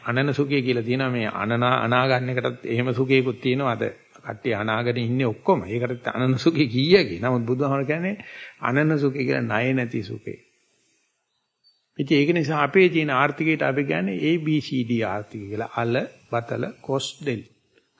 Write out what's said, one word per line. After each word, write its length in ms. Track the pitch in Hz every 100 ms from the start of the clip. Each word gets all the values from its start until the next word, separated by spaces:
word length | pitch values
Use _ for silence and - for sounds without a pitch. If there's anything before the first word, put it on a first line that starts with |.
අනන 340 | - 123 143
සුඛය 260 | 135 143 143
කියලා 200 | 127 120
තියෙනවා 280 | 113 127 135
මේ 180 | 123 107
අනන 340 | 92 104 117
අනා 420 | 123 127 113 127 135
ගන්න 240 | 127 127
එකටත් 360 | 127 120 120 -
එහෙම 260 | 117 127
සුඛයකුත් 480 | 120 131 135 127 110
තියෙනවා 320 | 131 127 135
අද. 120 | 110 110 - _ -
කට්ටිය 380 | - 107 127
අනාගෙන 440 | 104 110 110 120 120
ඉන්නේ 280 | 113 127 127
ඔක්කොම. 380 | 107 - 165
ඒකට 440 | 90 117 123 123 117
අනන 280 | - 127 127
සුඛය 300 | 165 156 139
කීයකි. 500 | 123 147 190 127 85
නමුත් 240 | 120 123
බුදුහාමර 440 | 113 127 139 139 135
කියන්නේ 300 | 156 180 208 - - - -
අනන 400 | 120 131 156 151
සුඛය 220 | 139 139
කියලා 220 | 131 135
ණය 300 | 117 107 127
නැති 300 | 131 120 120
සුඛේ. 460 | 98 113 - - _ _ _ _ _ _ _ _ _ _ _ _ _ _ _ -
ඉතින් 180 | 139 147
ඒක 140 | 143
නිසා 320 | 170 143 151
අපේ 260 | 139 190 180
තියෙන 220 | 160 151
ආර්ථිකයට 520 | 127 147 143 160 156
අපි 220 | 139 131
කියන්නේ 380 | 139 160 190 180
ඒ 140 | 151 170
බී 220 | 156 151
සී 220 | - 131
ඩී 200 | 113 117
ආර්ථිකය 420 | 107 101 104 110 101
කියලා. 240 | 104 113
අල, 220 | - 117 127 233 - -
බතල, 380 | 120 117 117 143 -
කොස්, 280 | - 135 - -
දෙල්. 240 | 143 110 - _ _ _ _